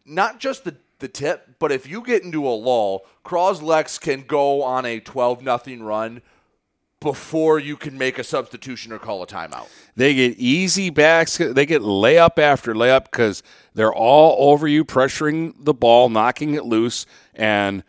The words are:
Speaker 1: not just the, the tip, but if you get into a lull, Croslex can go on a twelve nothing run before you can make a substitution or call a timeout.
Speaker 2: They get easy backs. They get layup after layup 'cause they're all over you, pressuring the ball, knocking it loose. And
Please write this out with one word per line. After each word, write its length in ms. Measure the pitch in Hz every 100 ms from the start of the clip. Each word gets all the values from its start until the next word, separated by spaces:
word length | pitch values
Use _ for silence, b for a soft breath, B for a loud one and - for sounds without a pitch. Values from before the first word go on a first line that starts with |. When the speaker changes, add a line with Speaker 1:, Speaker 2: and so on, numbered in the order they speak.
| 131
Speaker 1:
not 320 | 160 208 233
just 240 | 269 -
the, 140 | 175 143 _ _
the 80 | 131
tip, 480 | - 143 156 _ 127
but 140 | 156
if 160 | 131 131
you 140 | 202
get 200 | 240 226
into 240 | 175 156 139
a 40 |
lull, 500 | 113 120 123 104 95 b b
Croslex 760 | - 170 185 180 151 156 151 -
can 220 | 165 135
go 400 | 135 147 143 139
on 220 | 131 127
a 160 | 123 113
twelve 420 | - 131 123 120
nothing 400 | 131 123 135 123
run 380 | 110 107 113 120 _ _ _ _ _ _ _ _
before 580 | 151 135 - 160 160 156
you 180 | 143 147
can 200 | 151 135
make 220 | 127 127
a 60 |
substitution 680 | 120 143 120 120 131 120 113
or 60 | 110
call 240 | 110 98
a 40 | 90
timeout. 420 | 95 80 65 57 b b -
Speaker 2:
They 160 | 135
get 220 | 135 123 110
easy 520 | 123 156 185 190 190
backs. 480 | 147 151 165 165 -
They 260 | 156 131 147
get 140 | 156
layup 560 | 104 98 110 165 170 -
after 360 | 147 139 -
layup 360 | 110 120 131 -
'cause 320 | - 110 95 b b b
they're 180 | - 110
all 560 | 92 117 143 160 - 139
over 140 | 147 156
you, 160 | 147
pressuring 720 | 151 127 135 - 151 156 165 -
the 140 | 139
ball, 340 | 131 120 120 123
knocking 440 | 110 117 - 151
it 100 | 147 117
loose. 400 | 113 117 - - b b
And 480 | - 107 104 101 98